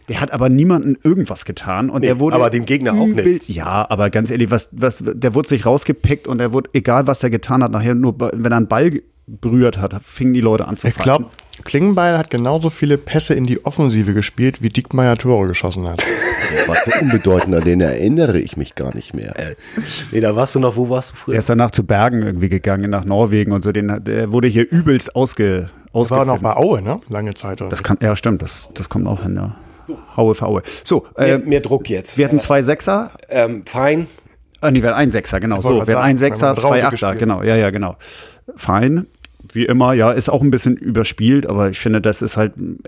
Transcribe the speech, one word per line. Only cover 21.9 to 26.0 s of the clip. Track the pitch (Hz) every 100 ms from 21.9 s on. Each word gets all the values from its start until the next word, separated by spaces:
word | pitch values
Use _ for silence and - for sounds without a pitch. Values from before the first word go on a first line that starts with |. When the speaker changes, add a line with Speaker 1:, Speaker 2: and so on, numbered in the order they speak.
| 101 117 120
Speaker 1:
irgendwie | 107 87 92
gegangen, | 95 101 98 104
nach | 101
Norwegen | 95 101 113 107 101
und | 101
so. | 98
Den, | 104 101 104
der | 107 107 110
wurde | 117 123
hier | 107 120
übelst | 170 156 131 -
ausge-, | 123 131 - 104 92 90 - -
Speaker 3:
Das | 117